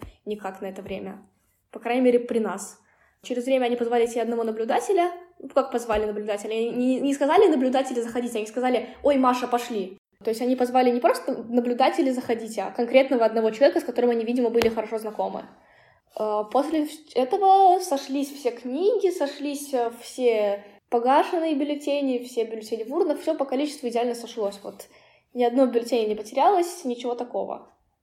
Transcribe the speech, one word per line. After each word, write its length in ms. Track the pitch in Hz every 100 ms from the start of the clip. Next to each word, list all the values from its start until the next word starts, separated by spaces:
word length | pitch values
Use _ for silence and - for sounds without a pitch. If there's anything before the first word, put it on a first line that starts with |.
| - -
никак 380 | - 208 190 190
на 40 | 190
это 140 | 190
время. 380 | 190 190 196 190 - _ _ _ _
По 60 | -
крайней 220 | 233 247
мере, 180 | 254 240
при 180 | 240 226
нас. 380 | 202 190 - - _ _ _ _
Через 220 | - 247 240
время 200 | 262 247
они 100 | 240
позвали 300 | 233 240 233
себе 160 | 233
одного 220 | 226 233
наблюдателя. 640 | 226 214 226 240 - 359 349 - - -
Ну, 80 | 269
как 220 | - 262
позвали 320 | 240 226 214
наблюдателя? 460 | 214 208 214 208 214
Они 180 | 220 233
не, 300 | 247 247 254
не 140 | 285
сказали: 340 | 277 285 349 415
"Наблюдатели, 520 | 302 254 254 269 240
заходите". 380 | 226 247 240 220
Они 80 | 214
сказали: 420 | - 254 240 - -
"Ой, 140 | 277 277
Маша, 300 | 254 247 -
пошли". 500 | 240 240 226 185 196 _ _
То 80 | -
есть 120 | 226
они 140 | 247 254
позвали 340 | 247 254 254
не 100 | 247
просто: 320 | 330 508 - 233 226
"Наблюдатели, 640 | 240 240 240 254 247 269
заходите", 520 | 247 247 226 220 220
а 80 | 190
конкретного 540 | - 233 262 269 254
одного 260 | 226 220 220
человека, 300 | 220 277 349
с 40 |
которым 260 | 294 247 247
они, 140 | 233
видимо, 260 | 226 247 233
были 180 | 233 226
хорошо 300 | 220 214 220
знакомы. 460 | 220 208 190 196 - - _ _ _ _ _ -
Э, 260 | 214 214 214
после 320 | 254 294 320
вс-, 280 | 302 - -
этого 680 | - 254 403 392 392 381 370
сошлись 500 | 370 277 - 277 277
все 180 | - 247
книги, 600 | 233 254 269 392 453 370
сошлись, 640 | - 277 - 285 285 -
э, 160 | 254 233 233
все 640 | - - 247 220 208 202 - - _
погашенные 640 | 240 240 285 370 349 320
бюллетени, 640 | 285 294 285 - 285 269 247
все 200 | - -
бюллетени 400 | 220 220 214 226
в 80 | 220
урнах, 260 | 302 381 285
всё 140 | -
по 100 | 320
количеству 440 | 277 262 294 - 247
идеально 260 | 226 247
сошлось. 440 | 233 - - 202 202
Вот. 240 | 196 190 - _ _ _ _
Ни 100 | 247
одно 220 | 240 240 254
бюллетень 420 | 233 233 247 214
не 60 |
потерялось, 720 | 214 - - 320 381 349 -
ничего 300 | 254 240 247
такого. 540 | 247 247 196 - - - _ _ _